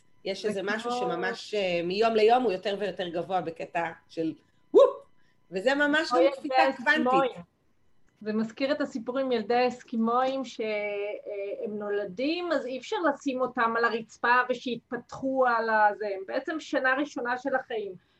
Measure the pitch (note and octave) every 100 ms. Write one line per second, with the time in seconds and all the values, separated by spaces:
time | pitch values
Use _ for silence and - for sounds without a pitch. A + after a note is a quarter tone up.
0 | _ _ - G3 G#3+ G3 F#3+ A3 A#3 B3
1 | B3 E3+ F#3 - - G#3 F#3+ E3+ E3+ G3
2 | A3+ A3 G#3+ B3 A#3+ F#3 G#3+ G3 G3+ F#3
3 | F3+ E3+ D#3+ F#3 D#3+ E3+ - E3+ E3 -
4 | _ - D#3+ - _ _ _ G#4 C#5 -
5 | - _ _ _ - F#3 A3+ C#4+ D4 D4+
6 | E4 - C#4+ C4+ D4 C4 C4+ C4 B3 D#4
7 | B3 C4 C4 F3 - _ _ _ _ _
8 | _ - G#3 G#3+ A3+ - C4+ D4 C#4+ B3+
9 | A#3 B3+ C4+ A#3 G3+ A#3+ B3 A#3+ - A3+
10 | A3+ A#3+ C4 C4+ B3+ - A3 G#3 G#3 G3+
11 | G#3 - - G#3 G3+ - A3 G#3 G#3 G3+
12 | F#3+ F3+ C#4 E4+ F4 C#4 A#3+ B3+ - G#4+
13 | D#4+ C4+ C#4+ B3+ B3+ B3 A3+ A3+ A#3 A3+
14 | A3 - A#3+ B3 B3 B3 B3+ A#3 - A#3+
15 | - - C4+ C4 B3 A#3 A3+ A3 G#3 G3
16 | G#3 F#3+ F#3+ B3 F4 D#4+ - C#4 B3+ C4
17 | C#4+ C#4 A#3+ B3+ C#4 B3+ - A3+ G3 F#3
18 | _